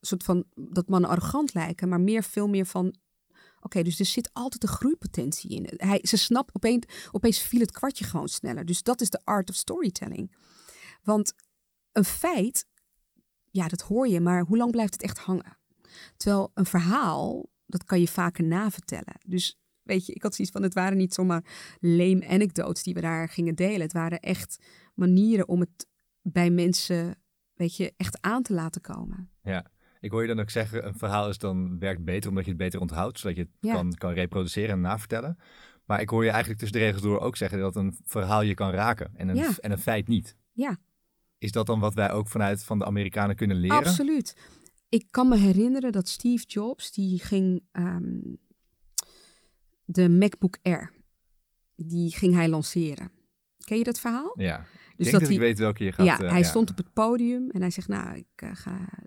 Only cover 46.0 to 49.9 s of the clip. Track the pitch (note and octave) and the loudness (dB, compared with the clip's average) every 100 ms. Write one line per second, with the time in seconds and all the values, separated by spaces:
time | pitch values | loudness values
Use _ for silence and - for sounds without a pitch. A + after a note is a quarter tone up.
46 | F3+ - A#3+ A#3+ - G#3 A3 C#4 - - | -4 -2 0 0 -2 -6 -6 -8 -10 -4
47 | F#3+ F3+ - G3 F#3+ F3+ _ F#3+ F3 F3 | -2 -2 0 2 2 0 _ -4 -4 -4
48 | - - - - _ _ _ _ _ - | -6 -6 -10 -14 _ _ _ _ _ -12
49 | - - _ _ _ _ _ _ - | -12 -16 _ _ _ _ _ _ -4